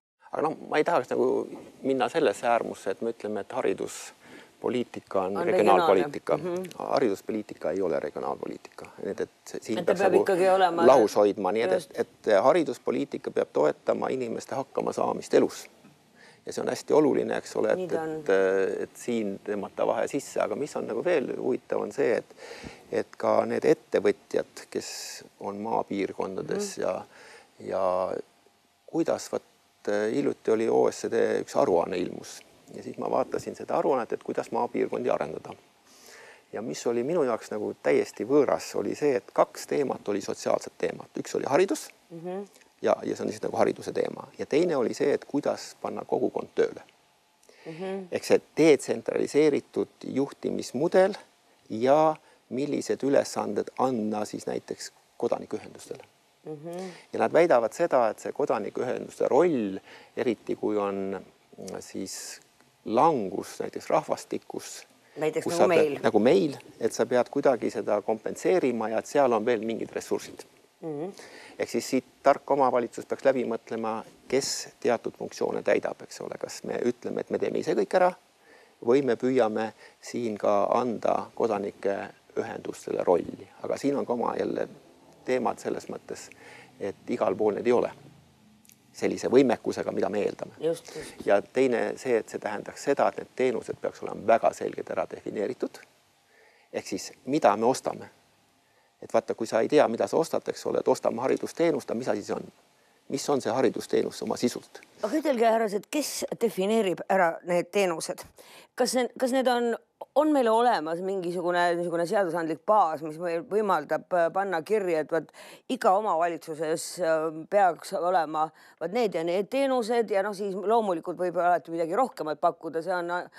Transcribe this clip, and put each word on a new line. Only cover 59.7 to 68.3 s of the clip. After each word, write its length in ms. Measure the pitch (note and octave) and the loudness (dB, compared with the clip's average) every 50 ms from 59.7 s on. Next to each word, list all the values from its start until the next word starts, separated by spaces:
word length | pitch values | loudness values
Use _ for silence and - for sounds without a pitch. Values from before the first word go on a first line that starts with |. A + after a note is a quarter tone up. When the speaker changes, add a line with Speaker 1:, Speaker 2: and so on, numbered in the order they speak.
| F#2+ - - - - - - - - | -4 -6 -10 -14 -20 -20 -20 -12 -6
Speaker 1:
eriti 400 | - A#2+ B2 G#2 - - - - | -4 -2 -2 -2 -2 -4 -6 -6
kui 200 | - - G#2 G#2 | -4 -2 -2 0
on, 440 | G#2 G2+ G2 G2 G2 G2 G2 G2 F#2 - - _ _ _ _ - - | 0 0 -2 -2 -4 -4 -4 -6 -8 -10 -14 _ _ _ _ -18 -16
mm, 180 | G2 F#2+ F#2+ F#2 | -12 -12 -12 -12
siis 600 | - - - G2 F#2+ F#2+ - - - - - - _ _ _ _ _ _ _ _ - | -12 -12 -10 -10 -10 -8 -10 -12 -12 -14 -14 -16 _ _ _ _ _ _ _ _ -6
langus 720 | - G#2+ A#2+ D3 E3+ D#3 B2 G2 F#2 G2 - G2 - - - | 0 2 4 4 4 4 2 -2 -2 -4 -6 -8 -8 -8 -8
näiteks 280 | - - - - - - | -8 -8 -8 -8 -4 0
rahvastikus, 960 | - D#3+ D3+ - - - - - - - - - - - - - - - - _ _ _ _ _ - | 0 0 2 0 -6 -6 -6 -8 -8 -8 -8 -8 -12 -10 -10 -12 -16 -16 -18 _ _ _ _ _ -8
Speaker 2:
Näiteks 280 | D3 D#3 D#3 D#3 D#3+ - | -4 -2 -2 -2 -2 -2
Speaker 1:
kus 100 | - E3+ | 0 2
Speaker 2:
nagu 80 | E3+ | 4
Speaker 1:
sa 60 | - F#3 | 4 6
pead 160 | E3+ D#3+ D#3 D3 | 6 6 4 4
Speaker 2:
meil. 100 | C#3 - | 2 0
Speaker 1:
nagu 160 | - A2+ - G#2 | 0 2 4 6
meil, 380 | G#2+ C3 E3 G3 F3 C#3+ C3 - - - - - | 6 8 6 6 4 2 -2 -6 -12 -18 -10 -4
et 120 | A#2 A2+ | -4 -2
sa 140 | - - A2+ | 0 0 0
pead 220 | A#2 B2 B2 A#2 - | 2 4 2 2 2
kuidagi 400 | - C#3 C#3+ C#3+ B2+ G2+ A2 G#2+ | 0 2 4 4 4 4 0 -2
seda 300 | - A2+ F#2+ A2 G#2 G#2 | -4 -2 -2 0 0 0
kompenseerima 840 | - - A2 A2 - G2+ | 0 0 -4 -2 -4 -8